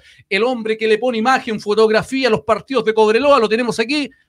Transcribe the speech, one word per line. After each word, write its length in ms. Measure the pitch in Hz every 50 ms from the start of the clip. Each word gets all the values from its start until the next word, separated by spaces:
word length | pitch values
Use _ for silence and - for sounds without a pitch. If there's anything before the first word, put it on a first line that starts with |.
| _ - - - _ -
el 140 | 196 196 220
hombre 340 | 254 254 233 220 214 220
que 100 | 220 220
le 120 | 220 214 214
pone 180 | 240 254 240
imagen, 420 | 220 220 262 262 254 254 247 214 -
fotografía 680 | - 202 208 214 220 220 220 214 - - 262 269 262
a 40 | 240
los 100 | 214 -
partidos 440 | - - 220 202 - - 269 240 220
de 80 | 220 220
Cobreloa. 460 | 220 214 214 220 240 277 294 277 262
Lo 100 | 226 190
tenemos 300 | 214 233 254 226 185 -
aquí, 280 | 226 226 294 302 277 - - _ _